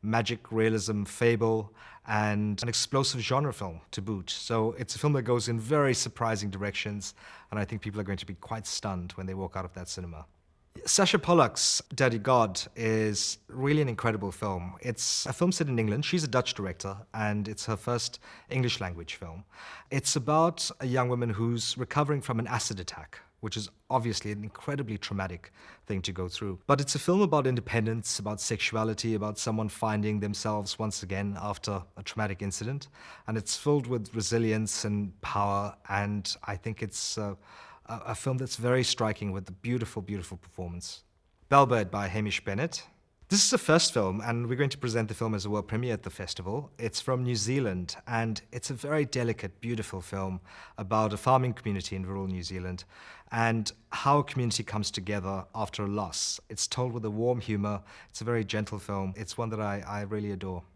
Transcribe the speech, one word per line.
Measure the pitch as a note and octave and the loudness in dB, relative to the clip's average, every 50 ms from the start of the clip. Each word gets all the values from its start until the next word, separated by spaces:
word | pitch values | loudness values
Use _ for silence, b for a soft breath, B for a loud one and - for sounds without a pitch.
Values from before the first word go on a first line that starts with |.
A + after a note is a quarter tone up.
| - | -2
magic | G#2+ A2 A#2 A2+ G2 A#2+ A2 - - | 2 2 2 2 2 -2 -6 -6 -4
realism, | A2+ A2 A2 A2+ A2 A2 F#2 G#2+ A2 G#2 G2+ | 0 2 4 4 4 2 0 0 -2 -2 -2
fable, | - - - A#2+ A#2 A#2 G#2+ A2+ A2+ A2+ A2 G#2+ G#2 B B B B B B B | -4 -2 4 4 6 6 6 4 4 2 2 0 -6 B B B B B B B
and | - G#2+ G#2+ G#2+ G#2 G#2 G#2 G#2+ G#2 G#2 F#2+ - | 0 2 2 4 4 2 2 2 0 0 -2 -2
an | A#2+ | -2
explosive | A2 - - - - C3+ C3+ C3+ - B2+ | 0 0 -2 2 2 2 2 2 0 -2
genre | G#2+ - B2+ C3+ D3 C#3+ A2+ | 0 2 2 2 2 0 -4
film | - G#2 F#2 E2 E2+ - _ | -4 -6 -8 -8 -10 -14 _
to | - - | -8 -6
boot. | G2 G2+ A2 F#2+ F2+ - | -4 -4 -4 -4 -4 -6
So | - - - - A#2 A2+ A2 A2+ A#2 - | -8 -8 -4 0 2 2 2 2 0 -2
it's | B2 - - | -6 -6 -6
a | - | 0
film | - D3+ D3 | 2 2 4
that | C3+ A#2 | 4 4
goes | G#2 B2 A#2+ A2+ - | 2 2 2 2 0
in | A#2 A2+ | -2 -2
very | A2 A2+ D3+ D3+ C#3+ C3+ B2 | 0 2 4 4 6 4 4
surprising | - - A#2+ - - A#2 A2+ A2 G2+ G#2 G2+ | 2 0 -4 -2 -2 0 0 0 0 -2 -4
directions, | F#2+ F#2+ G2 G2+ G2 - - G#2+ G#2 G#2 F#2+ - - B B B B B B B | -4 -4 -4 -4 -4 -4 -4 -4 -6 -6 -8 -10 -12 B B B B B B B
and | - G#2+ | -2 -2
I | G2+ | -2
think | F#2+ A2+ G#2 - | -2 -4 -6 -6
people | G#2+ G2 G#2+ | -6 -4 -4
are | G2+ | -2
going | F#2 G2+ | -2 -4
to | F#2 - | -4 -4
be | - F#2+ | -10 -12
quite | - - - A2+ A2 F#2 | -12 -8 -8 -8 -8 -6
stunned | - - - - G#2+ F#2+ F2+ F2 F2+ - | -6 -6 -4 -4 -4 -4 -4 -6 -8 -8
when | - F#2+ | -8 -8
they | F#2 F#2+ | -6 -6
walk | F#2+ F#2+ F2 - | -6 -6 -6 -6
out | F#2+ F#2 | -6 -8
of | F2+ - | -6 -8
that | F#2 F2+ - | -10 -10 -10
cinema. | - - F2+ F2 E2 D#2 - - _ _ _ _ _ _ _ _ _ - - | -8 -10 -8 -10 -10 -12 -14 -18 _ _ _ _ _ _ _ _ _ -10 -2
Sacha | - - - G3 F3+ - F#3+ | 2 4 6 6 6 6 2
Polak's | - - F3 E3+ C3+ A2+ - - - - - - - _ C3 | 6 6 8 8 8 6 4 2 2 2 2 0 -2 _ 0
Daddy | A#2+ C3+ B2+ A#2 A2+ | 4 4 4 4 2
God | G2 C3 C3 A#2+ A2+ G#2 F#2 - - - - | 2 6 6 6 6 6 2 -4 -8 -8 -8
is | - A2+ A2+ A2+ A2 A2 G#2+ G#2 G2+ - - - - _ _ | -2 0 2 2 4 2 2 0 0 -2 -2 -4 -6 _ _
really | - B2+ C3 C#3 D3+ D3+ D3+ | -6 -2 2 4 4 4 4
an | C3 | 2
incredible | A2+ G2+ - A#2 A2 G#2 F#2+ G2 F2+ | 0 0 0 2 2 2 -2 -6 -6
film. | - - G#2 F#2+ F2+ F2 F2+ F2+ - | -4 -2 -2 -2 -2 -4 -6 -10 -8
It's | - B2+ A2+ - - - - - - | -6 -6 -4 -2 -2 0 0 0 -2
a | - C3+ | -2 0
film | - F3 F3+ F#3 | 2 2 2 4
set | - D#3+ C#3+ | 2 0 0
in | B2+ A#2 | 2 2
England. | A2 G#2+ G#2 B2 D3 | 2 2 2 0 0
She's | - - F3+ D#3 | 0 0 0 0
a | C#3 | 4
Dutch | A2 B2+ B2 - - | 2 2 2 2 -2
director, | - G2+ F#2+ F2+ - - G2 G2 G2+ F#2+ _ - | -4 -4 -6 -6 -6 -6 -8 -8 -8 -12 _ -4
and | A2 G#2+ G#2+ G#2 G#2 G#2 | -2 0 2 2 0 -2
it's | G#2+ A2 - - | -4 -6 -8 -4
her | - A2 | -4 -4
first | G2 - - A#2+ A#2+ - - - - B B B B B B | -2 0 -2 -2 0 -2 -4 -8 -10 B B B B B B
English | - C3 B2 A#2+ A2 - | 0 0 2 2 0 0
language | G#2 F2+ F2 E2 E2+ - - | -2 -4 -6 -6 -10 -10 -10
film. | - F#2+ E2 E2 F2+ - B B B B B B B B B | -10 -10 -12 -12 -14 -16 B B B B B B B B B
It's | - C#3 - - - | -2 0 0 2 0
about | D#3 A#2+ B2+ D3+ D#3 E3 E3+ E3 - - - - _ | 0 2 4 6 6 6 6 4 0 -4 -6 -4 _
a | - | -2
young | C3 B2 C3 B2 B2 | 0 2 2 2 2
woman | B2 A#2+ A#2+ A#2 | 2 0 0 0
who's | G#2+ G2 A#2 A#2 A#2+ A#2 A2+ - - | 0 0 2 2 2 0 0 -2 -2
recovering | B2+ B2 - - D3 D3 C#3+ D3+ C#3 - | -4 -4 -2 2 2 2 2 2 -2 2
from | - B2+ A2+ | 2 2 2
an | A2+ | 2
acid | - B2 A2+ - - A2+ F#2+ | 2 0 -2 0 -2 -4 -4
attack, | F2+ - - - D#2 - - - - _ _ _ | -6 -8 -8 -12 -14 -16 -18 -20 -20 _ _ _
which | - G#2+ - | -8 -6 -4
is | A2 G#2+ - _ _ _ _ | -4 -6 -6 _ _ _ _
obviously | B2+ C3 A#2 A#2 G#2+ - - G#2 G#2 | 0 2 2 2 -2 -2 -2 -4 -4
an | G#2 G#2 | -4 -6
incredibly | G#2+ - - - - C#3+ C#3 C#3+ G#2+ A2 G2+ | -10 -12 -10 -6 -4 -4 -4 -4 -4 -4 -6
traumatic | - - G#2 G2 F#2+ F#2+ F2 F2 - - B B B B B B B | -4 -4 -2 -2 -2 -2 -4 -10 -14 -18 B B B B B B B
thing | - G#2+ F#2+ F2+ | -4 -2 -2 -2
to | - F#2 | -4 -4
go | F#2 F#2 F2+ | -4 -6 -6
through. | - - - G2+ F#2 F2+ _ | -6 -6 -6 -6 -6 -8 _
But | - C#3+ C3+ | 4 4 4
it's | C#3+ C3+ - | 4 -2 -2
a | D3 | -2
film | - - F3 G3 G#3 | 2 4 4 6 6
about | E3+ D3 D3+ C3+ | 6 4 4 4
independence, | C3 B2+ A#2+ - - - A#2 A2 A2 A2+ A#2 G#2+ - - - | 4 2 0 -2 0 0 2 2 2 0 -2 -2 -4 -4 -4
about | G#2 G#2 G#2+ G2+ | -2 -4 -4 -4
sexuality, | - - A#2 G2+ - - - A2+ A2 A2 A2 G#2 - A2+ A2+ | -2 -2 -2 0 -2 0 0 0 0 0 -2 -2 0 0 0
about | G#2 G2+ G#2+ G#2 - | 0 0 -4 -4 -4
someone | - A#2+ A2 A2 A2 G#2+ | -2 -2 0 0 0 -2
finding | - - - A2 G#2+ G#2+ G#2 G#2+ G#2+ G#2 | -2 -2 0 0 2 2 2 2 0 0
themselves | G2+ G#2 G2+ - - A2 G#2+ G#2 G2+ G2 - - | 0 -2 -4 -2 -2 -2 -2 -2 -2 -4 -4 -4
once | A2 G#2+ G2 - - | -4 -4 -4 -6 -6
again | F#2 G2 F#2+ G2+ G2+ G2+ F2+ | -4 -4 -2 -2 -2 -4 -4
after | F2 G#2 G2+ - - A2 G2+ F#2+ F2+ - _ | -4 -6 -6 -4 -4 -4 -4 -4 -6 -8 _
a | - G2 | -12 -12
traumatic | - - A#2 G#2+ G2+ G2 F#2 G#2 | -8 -4 -2 -2 -2 -2 -4 -4
incident. | G2 F#2 - G#2 A2+ C3+ C#3+ - - B B B B B B B | -4 -4 -4 -6 -6 -6 -6 -8 -12 B B B B B B B
And | - A2 A2 | -4 -4 -4
it's | G2 - - | -2 -4 -6
filled | - - D3 D3 D3 C3 | -2 2 4 4 4 2
with | A#2 B2+ A#2 G#2+ - - | 0 -2 -2 -2 -4 -4
resilience | A2+ G2+ - - A#2 A#2 A2 A2 G#2+ A2 G2+ - - - | -4 -2 2 2 4 4 4 4 2 2 0 -2 -2 -2
and | G#2+ G#2 G#2 G#2 G2 F2 - - | 0 0 0 0 -2 -6 -8 -8
power, | - - G#2 G2+ G2+ G2+ G2+ G2+ G2+ - - _ - | -4 0 0 2 2 2 0 -2 -4 -8 -12 _ -2
and | G2 G2+ G2+ G2+ G#2 G#2 F#2+ - - - - | 0 0 2 0 -2 -2 -2 -4 -6 -6 -6
I | - G2+ | -8 -8
think | F#2+ - A2+ G#2+ - - | -6 -4 -6 -6 -4 -6
it's, | G2+ - - - - - | -6 -6 -6 -6 -4 -4
uh, | - G#2+ G2+ G2 - B B B B B B B B B | -4 -4 -4 -6 -8 B B B B B B B B B
a, | - A#2 A2 - - | -12 -10 -10 -6 -8
a | A2+ | -8
film | - - C3+ C3 | -4 -2 -2 0
that's | B2+ C3 B2+ - | 0 -2 -4 -6
very | - A2+ B2 B2 B2+ B2 | -2 2 4 4 4 4
striking | - - - A#2 G#2+ G#2 - G#2+ G2+ F#2 | 2 2 2 2 0 0 0 -2 -4 -4
with | G2 F#2 - | -4 -6 -8
a | F#2 | -14
beautiful, | F#2+ - A#2 A#2+ B2 A2+ - - A2 F#2 | -8 -4 -2 0 0 -2 -4 -6 -8 -6
beautiful | F#2+ G#2 G2 F2 - F#2 | -4 -4 -6 -6 -8 -12
performance. | F2+ - - _ - F#2 F2 E2+ F2 - - - - _ _ _ _ _ _ _ _ _ _ | -14 -16 -16 _ -8 -8 -8 -8 -8 -10 -10 -12 -14 _ _ _ _ _ _ _ _ _ _
Bellbird | C#3 C#3 C#3+ B2 B2 A2+ G#2 F2+ | 8 8 10 10 6 4 2 2
by | F#2 G2+ G2+ F#2+ | 0 -2 -2 0
Hamish | F2+ A2 G#2+ G#2 F#2+ - - | 0 0 0 0 -2 -2 -4
Bennett. | - G2 G#2 D3 E3+ - - - - _ _ _ _ _ _ - _ | -4 -2 -2 -2 -4 -4 -8 -12 -12 _ _ _ _ _ _ -4 _
This | F#3+ G3+ - | 4 4 6
is | - | 6
the | C4 A3+ | 4 2
first | - - D#3 E3 - - - | 6 8 6 8 8 6 4
film, | A#2+ G#2 F#2+ F#2+ G#2+ | 2 2 2 0 0
and | G#2+ A2+ A#2 A#2 A#2+ A#2 | -2 -2 -2 0 0 -2
we're | B2+ | 0
going | B2+ C#3+ C3+ | 2 2 0
to | B2+ - | 0 -2
present | - B2 A2+ A#2 A2+ G#2+ | -2 0 2 2 0 0
the | A2 | -2
film | - A#2 A2+ A2 | -2 -2 -2 -2
as | G2+ F#2 | -2 -2
a | G#2 | 0
world | G#2 G#2 F#2+ - | -2 -2 -2 -2
premiere | A2 A2 B2 B2+ A2+ | -2 -2 0 0 -2
at | G2+ - | -2 -4
the | F#2+ | -8
festival. | - - F#2+ F2 - - F2+ F#2 G#2 C3+ D3 B2+ - - | -10 -8 -8 -8 -8 -8 -6 -6 -6 -6 -6 -8 -12 -6
It's | A#2 A2 - - | -6 -4 -4 -4
from | - - C3 B2+ B2+ | 0 0 0 2 2
New | B2 B2 | 0 0
Zealand, | A2 G2 G#2+ C3 C#3 C3 G#2+ F#2 F2+ F2+ E2 - - - | 0 0 2 2 2 2 2 0 -2 -4 -6 -8 -12 -8
and | - A#2 A2+ A2+ A2+ A2 - - _ - | -4 -2 0 0 0 -2 -4 -8 _ -12
it's | B2 - - | -10 -6 -6
a | C#3 | -8
very | A#2+ - C#3+ D3+ D#3 D3 | -6 -4 0 0 0 0
delicate, | - - C3+ A#2+ A#2 A2 - - F#2+ - - | 0 0 0 0 0 0 -2 -4 -10 -10 -8
beautiful | - A#2 A#2+ A2 G#2 - - F#2+ | -4 -4 -4 -4 -4 -6 -6 -10
film | F2+ - - G2 F#2+ F#2+ F#2 F2+ B B B B B B B - | -8 -6 -4 -4 -2 -2 -4 -6 B B B B B B B -10
about | A2 F#2 A2 A2 A2 G#2+ G#2 | -2 2 4 4 4 4 2
a | |
farming | G#2 - C3 C3 C3 B2+ B2+ A2 | 2 4 6 6 6 6 2 -2
community | - - A2+ G2+ F#2+ F#2 - - | -2 -4 -4 -4 -4 -4 -6 -6
in | F#2+ F#2 | -6 -6
rural | F#2 G2 G2 G2 | -4 -4 -4 -4
New | F#2+ F#2 F#2 F2 | -4 -4 -4 -6
Zealand | F2 F#2 F#2 F2+ F#2 F2+ F#2 - B B B B B B B B B | -6 -6 -6 -6 -6 -6 -8 -10 B B B B B B B B B
and | - A#2 A#2 A2+ A2+ A2+ G#2+ - - - _ _ - | 4 6 6 6 6 4 2 -2 -6 -10 _ _ -8
how | - - C#3 C#3+ D3 | 0 4 6 6 6
a | C#3+ | 4
community | - - C3 B2 A#2 - - A2 | 2 -2 0 0 0 0 0 -2
comes | - - G#2+ G#2 - | -2 -2 -2 -2 -2
together | - A2+ F#2 F#2 G#2 G2+ F2+ F#2+ G2 F#2+ F#2 - _ | -4 -4 -4 -2 -2 -2 -2 -2 -4 -4 -6 -8 _
after | A2 G#2+ G2 - - G#2 | -4 -4 -4 -2 -4 -2
a | G2+ | -2
loss. | G2+ G#2 G2+ F2+ D#2 - - - - - - _ | 0 -2 -2 -2 -4 -4 -4 -4 -4 -6 -8 _
It's | A2+ G#2 - | -6 -6 -4
told | - - - B2+ B2+ A2+ | -4 -2 -2 -2 -2 -2
with | A#2+ A2+ | -4 -4
a | A2 | -4
warm | G#2 G#2+ A#2 B2 B2 A#2+ | -2 2 2 2 2 2
humor. | A2 - G#2+ G2+ G2+ G#2 G#2 G2 - B B B B B | 0 0 0 2 2 0 0 -2 -6 B B B B B
It's | B - | B -8
a | A2+ | -2
very | A2+ A#2+ A#2 A2 | 0 2 2 0
gentle | G2 - G#2+ G#2+ - - G2+ | 0 0 -2 -2 -2 -4 -8
film. | - - G2+ G2 F#2+ F#2+ F#2 | -6 -4 -2 -2 -2 -4 -4
It's | G2+ A2 - - - | -6 -8 -8 -6 -4
one | A#2 A2+ | -4 -4
that | A2 G#2+ | -2 -2
I, | G#2+ G2+ G2+ G2+ F2+ | -2 -2 -2 -4 -6
I | - G#2 G#2 | -6 -6 -6
really | G#2 G2 G#2+ G#2+ G#2 G#2 G2+ | -6 -4 -4 -4 -4 -4 -4
adore. | F#2 F#2+ F#2+ F#2 F2 F2 - _ | -4 -6 -6 -6 -8 -10 -14 _